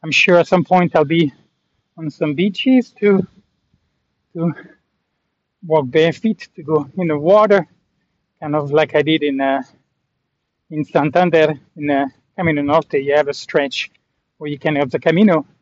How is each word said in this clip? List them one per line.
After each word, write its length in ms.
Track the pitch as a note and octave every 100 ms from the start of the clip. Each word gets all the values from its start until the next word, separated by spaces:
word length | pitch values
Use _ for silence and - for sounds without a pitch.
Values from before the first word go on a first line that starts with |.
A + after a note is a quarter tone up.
I'm 120 | D#3+
sure 260 | D#3+ - F3
at 80 | E3+
some 180 | F#3
point 300 | C#3+ F#3 F3
I'll 100 | E3+
be 280 | D3 E3 D#3 - _ _ _ _ _ -
on 120 | D#3+
some 260 | - D#3
beaches 580 | D3 G3 F#3 C4 B3+ A#3+ _
to, 260 | G#3 F#3+ F#3 _ _ _ _ _ _ _ _ _ _
to 200 | E3 E3 - - _ _ _ _ _ _ _ _ _ E3+
walk 240 | D#3 C3
bare 220 | D#3 E3
feet, 360 | D#3 A3+ G#3+ -
to 80 | -
go 260 | D3 D#3 C#3 F#3
in 120 | F3
the 100 | D3+
water, 480 | D3+ G#3 G#3 G3+ - _ _ _ _ _ _ _
kind 160 | D#3
of 160 | D3 C#3+
like 240 | D3 D#3
I 80 | D3+
did 220 | D3 D#3+
in, 160 | D3 C3+
uh, 240 | C3+ C3+ B2+ _ _ _ _ _ _ _ _ _ _
in 140 | D3+
Santander, 760 | D3 D#3+ D3 F3 F3+ D#3+ D#3 D3+ _ -
in, 140 | D3
uh, 160 | C#3 C#3 _ _ -
Camino 260 | E3+ D3
Norte. 320 | C#3+ D#3 D3+
You 220 | C#3+ C#3 C#3+
have 100 | C#3+
a 80 |
stretch 560 | C#3+ - D#3+ C#3+ - - _ _ _ _ _
where 100 | D3+
you 80 | C#3+
can 160 | D#3 D3
have 160 | C#3
the 80 | C3+
Camino 440 | E3 E3 G#3+ E3 - _